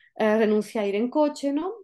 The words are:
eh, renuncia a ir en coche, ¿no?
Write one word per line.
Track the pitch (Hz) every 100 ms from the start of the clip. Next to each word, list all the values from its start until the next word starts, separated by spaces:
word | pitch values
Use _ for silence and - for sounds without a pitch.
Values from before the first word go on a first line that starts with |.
| _ -
eh, | 220 220
renuncia | 214 214 208 226
a | 202
ir | 202
en | 247
coche, | 302 294 294 285
¿no? | 285 359 453